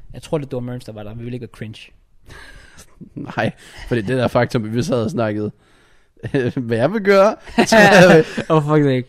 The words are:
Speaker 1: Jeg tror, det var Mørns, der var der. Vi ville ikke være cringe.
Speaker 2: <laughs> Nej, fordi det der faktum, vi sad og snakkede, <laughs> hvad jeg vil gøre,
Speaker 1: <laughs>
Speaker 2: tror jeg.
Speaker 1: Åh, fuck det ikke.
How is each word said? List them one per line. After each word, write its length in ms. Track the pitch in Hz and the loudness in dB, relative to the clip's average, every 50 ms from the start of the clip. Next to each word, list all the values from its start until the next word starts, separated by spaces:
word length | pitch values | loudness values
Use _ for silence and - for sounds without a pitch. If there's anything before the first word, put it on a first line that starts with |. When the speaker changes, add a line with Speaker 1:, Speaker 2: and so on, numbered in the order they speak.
| - - - | -20 -20 -20
Speaker 1:
Jeg 80 | 123 | -20
tror, 160 | - - 170 151 | -10 -8 -8 -8
det 140 | 139 127 | -6 -8
var 80 | 135 123 | -10 -10
Mørns, 240 | 123 123 123 123 - | -10 -10 -12 -12 -14
der 80 | - | -16
var 100 | 110 107 | -16 -14
der. 120 | 104 104 110 | -14 -14 -14
Vi 80 | 117 | -14
ville 120 | 117 120 123 | -12 -12 -12
ikke 60 | 123 | -12
være 80 | 117 104 | -12 -16
cringe. 380 | - - 120 107 - - - - _ _ _ _ _ _ _ - - - - - - | -14 -16 -16 -16 -16 -18 -20 -20 _ _ _ _ _ _ _ -20 -20 -20 -20 -20 -20
Speaker 2:
<laughs> 580 | - - - _ - - _ _ _ - - _ - - - - | -20 -20 -20 _ -20 -20 _ _ _ -20 -18 _ -14 -14 -10 -6
Nej, 160 | 120 110 - - _ - - - - - - | -4 -4 -4 -6 _ -20 -20 -20 -18 -8 -6
fordi 120 | 127 117 | -4 -4
det 80 | 101 95 131 127 | -4 -4 -2 -2
der 100 | 117 110 | -2 0
faktum, 460 | - 123 120 120 - 123 107 110 110 | 0 0 0 0 -2 -4 -4 -2 -4
vi 80 | 123 | -4
sad 220 | 123 160 131 120 107 | -2 -2 -2 -2 -2
og 60 | 104 | -4
snakkede, 400 | - 123 113 107 104 107 104 104 - _ _ _ _ _ _ _ _ _ _ _ | -4 -4 -4 -2 -2 -4 -6 -6 -8 _ _ _ _ _ _ _ _ _ _ _
<laughs> 200 | _ _ - - - 139 120 120 - | _ _ -10 -4 -4 -2 -2 -2 -4
hvad 200 | 139 120 113 117 | -6 -4 -4 -2
jeg 160 | 113 123 160 | 0 0 -2
vil 80 | 208 226 | -2 -2
gøre, 340 | 190 202 196 196 190 220 - - - - | 0 2 4 4 4 2 0 -4 -12 -4
Speaker 1:
<laughs> 180 | - 233 - - | -2 0 2 4
Speaker 2:
tror 100 | 226 220 | 6 6
jeg. 460 | 208 202 208 185 180 180 170 160 160 - - - - - | 6 8 8 8 8 8 8 6 4 2 -6 -8 -2 0
Speaker 1:
Åh, 120 | 160 156 143 | 0 0 2
fuck 200 | 147 156 156 147 | 2 2 2 2
det 80 | 139 | 2
ikke. 160 | 127 127 120 | 0 -2 -4